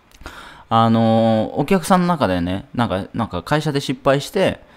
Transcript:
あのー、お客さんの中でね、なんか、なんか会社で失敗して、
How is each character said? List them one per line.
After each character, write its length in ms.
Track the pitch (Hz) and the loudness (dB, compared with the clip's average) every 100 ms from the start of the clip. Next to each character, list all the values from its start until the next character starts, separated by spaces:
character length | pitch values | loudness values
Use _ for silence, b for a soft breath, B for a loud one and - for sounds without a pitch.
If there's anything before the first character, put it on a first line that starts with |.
| _ - B B B B - | _ -20 B B B B -2
あ 180 | 113 113 | 2 4
の 600 | 113 113 113 113 110 - | 4 4 4 2 2 0
ー、 20 | - | -4
お 100 | 143 | 0
客 200 | 190 156 | 0 2
さ 120 | 185 | 2
ん 40 | |
の 60 | 175 | 2
中 200 | 175 98 | 0 0
で 140 | 90 | 0
ね、 260 | 87 95 - - | -2 -6 -6 -4
な 100 | 113 | -2
ん 40 | |
か、 160 | 92 - | -2 -6
な 120 | 131 104 | -6 -6
ん 20 | |
か 140 | 87 | -8
会 200 | - 151 | -4 -2
社 100 | 151 | -2
で 100 | 139 | -4
失 180 | 139 135 | -4 -2
敗 180 | 139 139 | 0 0
し 80 | - | 0
て、 340 | 196 170 - b | -2 -2 -2 b